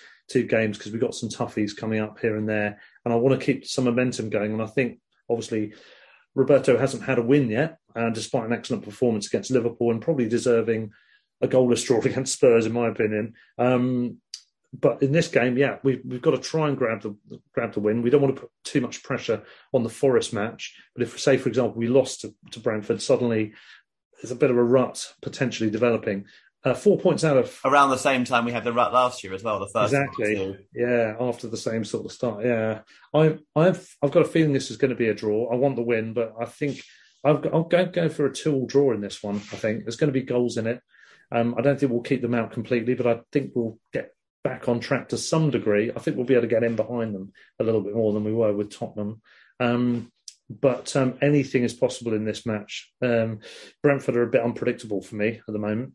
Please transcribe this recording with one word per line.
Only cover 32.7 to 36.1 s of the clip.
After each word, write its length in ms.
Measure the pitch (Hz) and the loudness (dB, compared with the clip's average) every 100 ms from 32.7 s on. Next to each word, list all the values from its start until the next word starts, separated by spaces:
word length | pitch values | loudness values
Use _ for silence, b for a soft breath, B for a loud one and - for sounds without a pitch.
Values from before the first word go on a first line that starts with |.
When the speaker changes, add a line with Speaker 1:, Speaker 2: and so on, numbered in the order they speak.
| 107 - b b | -4 -10 b b
Speaker 1:
I, 260 | 147 156 156 _ | 2 2 2 _
I've, 320 | 151 175 - - - | 2 2 2 -6 -4
I've 80 | 143 | 0
got 120 | 165 | 2
a 60 | 151 | 2
feeling 260 | 165 156 | 2 2
this 160 | 135 - | 0 -2
is 40 | 113 | -2
gonna 160 | 131 117 | -2 0
be 120 | 113 | 0
a 60 | |
draw. 380 | 101 110 107 117 | 0 0 0 0
I 40 | 120 | 0
want 200 | 139 117 | 0 0
the 60 | |
win, 320 | 120 113 113 | -2 -2 -2